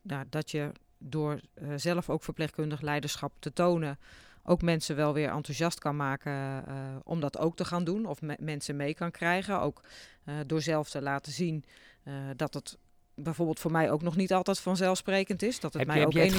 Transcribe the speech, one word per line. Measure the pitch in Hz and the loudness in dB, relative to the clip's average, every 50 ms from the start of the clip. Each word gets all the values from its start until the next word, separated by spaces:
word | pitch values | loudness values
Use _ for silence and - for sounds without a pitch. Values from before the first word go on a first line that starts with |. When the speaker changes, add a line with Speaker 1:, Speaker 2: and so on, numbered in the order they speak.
Speaker 1:
nou, | - 196 151 139 135 - | -10 -6 -6 -6 -6 -4
dat | - 151 151 - | -4 -4 -4 -2
je | - 156 147 147 - - _ _ _ - | -2 -4 -4 -4 -6 -12 _ _ _ -18
door, | - 135 139 156 151 147 147 - - - - | -12 -6 -4 -2 0 -2 -2 -4 -8 -14 -16
eh, | - - 143 147 | -12 -8 -8 -6
zelf | 143 131 175 175 175 175 - | -2 0 0 0 0 0 0
ook | 139 160 - | -2 -2 -2
verpleegkundig | - 151 - 160 147 - - 156 151 151 - | -4 -4 -4 -4 -4 -2 -2 -2 -2 -2 -4
leiderschap | 139 147 147 147 139 147 - - - 143 - - | -2 -2 -2 0 -2 -2 -4 -4 -6 -6 -8 -8
te | - 151 - | -10 -4 0
tonen, | - 175 175 175 165 160 143 139 - - - - - - - - - - | 4 4 4 4 4 2 -2 -4 -6 -12 -20 -20 -20 -20 -20 -20 -4 2
ook | - 180 - | 4 4 4
mensen | 170 170 165 160 - - 156 | 6 4 2 2 2 0 0
wel | 139 151 147 143 | 2 2 4 4
weer | 151 151 131 | 2 2 0
enthousiast | 87 147 143 - 143 123 165 170 - - | 0 -2 -4 -4 -2 0 0 0 0 0
kan | - 151 143 | -2 -2 -2
maken, | 147 143 135 135 139 - 151 139 139 135 135 135 135 - - | 0 0 0 -2 -2 -4 -4 -4 -4 -4 -4 -4 -6 -6 -8
eh, | 139 135 135 135 135 135 - | -8 -8 -8 -8 -10 -10 -6
om | - 165 170 | -4 -2 0
dat | 147 139 - - | 0 -2 0 0
ook | - 165 170 | 0 0 0
te | - 180 | 0 -4
gaan | - 175 175 180 | -2 -2 0 0
doen. | 165 185 214 226 | 0 0 -2 -2
Of | 180 147 - | -4 -4 -6
me-, | - 151 143 - | -6 -6 -6 -4
mensen | - 156 151 147 - - 143 | -4 -4 -4 -4 -4 -4 -4
mee | 143 143 143 156 | -2 -2 -2 -2
kan | - 175 170 | -2 -4 -6
krijgen. | - - 170 170 175 190 196 202 202 175 | -4 -2 0 2 2 2 0 0 0 0
Ook, | - 147 - - - - - - - - - _ - | 0 0 -2 -4 -10 -20 -20 -20 -20 -20 -20 _ -12
eh, | - 143 151 147 135 | -8 -6 -6 -4 -2
door | 156 160 | -2 0
zelf | 143 156 160 151 147 - | 0 2 2 0 0 -2
te | - 147 | -4 -6
laten | 139 139 139 139 - 151 | -2 -2 -2 -2 -4 -6
zien, | 139 - 185 170 160 156 - - - - - - - _ - | -4 -2 0 0 0 -2 -6 -8 -16 -20 -20 -20 -20 _ -14
eh, | 139 139 139 135 139 135 | -10 -8 -8 -6 -6 -4
dat | 123 156 139 - | -2 -2 -2 -4
het | 143 - - - - _ _ _ _ _ _ _ | -6 -8 -10 -14 -16 _ _ _ _ _ _ _
bijvoorbeeld | - 147 165 156 - 170 160 160 - | -8 -4 -4 0 0 2 0 0 0
voor | - 165 | 0 0
mij | 160 160 160 - | 2 4 4 4
ook | 139 151 | 2 2
nog | 165 175 160 | 0 0 2
niet | 185 190 180 190 | 2 2 4 4
altijd | 185 180 - 196 - | 2 2 2 0 0
vanzelfsprekend | - 180 190 175 190 185 185 180 - - 190 196 190 - 208 170 | 0 0 2 2 4 2 2 2 0 0 2 2 2 0 -2 -2
is. | 196 226 254 - | 0 -2 -2 -2
Dat | - 156 - | -4 -4 -2
het | 151 | 0
Speaker 2:
Heb | 131 131 | 0 2
Speaker 1:
mij | 151 151 | 4 4
Speaker 2:
je, | 151 | 6
Speaker 1:
ook | 151 156 | 6 6
Speaker 2:
heb | 165 | 6
jij | 165 190 | 6 6
het | 190 | 6